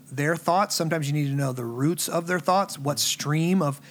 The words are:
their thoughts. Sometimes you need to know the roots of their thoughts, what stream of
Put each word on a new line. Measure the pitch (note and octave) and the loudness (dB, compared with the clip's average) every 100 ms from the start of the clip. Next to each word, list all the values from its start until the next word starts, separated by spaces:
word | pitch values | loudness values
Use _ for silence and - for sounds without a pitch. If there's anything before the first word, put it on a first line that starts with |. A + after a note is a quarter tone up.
| - | -10
their | C3 C#3+ E3 | -2 -2 0
thoughts. | - F3 G#3 - | 2 2 2 0
Sometimes | E3 E3 C#3+ | -2 0 0
you | |
need | D3 C#3+ | 0 0
to | |
know | C#3 C3+ | 0 -2
the | B2+ | -2
roots | A#2 A#2 C#3+ F3 - | -6 -2 0 0 -2
of | D#3+ E3+ | -2 -2
their | F3+ | -2
thoughts, | - F#3 G3 - | 2 2 2 -4
what | C#3 C#3 | -4 -2
stream | - - D3 D#3 E3 F#3 | -2 -2 0 0 4 4
of | D3 C#3 - | 2 -2 -10